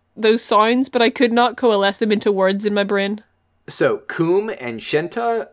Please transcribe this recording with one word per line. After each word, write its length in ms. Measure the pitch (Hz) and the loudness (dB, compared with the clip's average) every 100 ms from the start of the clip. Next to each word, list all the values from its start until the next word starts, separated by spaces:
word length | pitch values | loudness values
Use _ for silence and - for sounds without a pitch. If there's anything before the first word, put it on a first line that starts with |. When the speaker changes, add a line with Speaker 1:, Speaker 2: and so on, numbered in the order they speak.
| _ - | _ -2
Speaker 1:
those 260 | 220 233 | 2 2
sounds, 460 | - 214 220 247 269 | 2 2 4 2 0
but 140 | 240 | 0
I 80 | 226 | 0
could 220 | - 240 | 2 2
not 240 | 233 240 233 | 4 2 2
coalesce 420 | 247 202 196 202 | 0 2 0 0
them 140 | 220 | 0
into 180 | 208 220 | 0 0
words 340 | 196 190 196 | 2 2 0
in 80 | 208 | -2
my 100 | 202 | -2
brain. 400 | 202 202 196 208 _ _ _ _ - | 0 -2 -2 -6 _ _ _ _ -12
Speaker 2:
So, 320 | - 139 104 - | -2 0 -2 -6
Coom 420 | - 165 190 220 - | -4 0 0 -2 -8
and 180 | 123 113 | -10 -10
Shinta, 680 | - 143 165 233 233 233 - | -4 -4 -4 -4 -2 -4 -4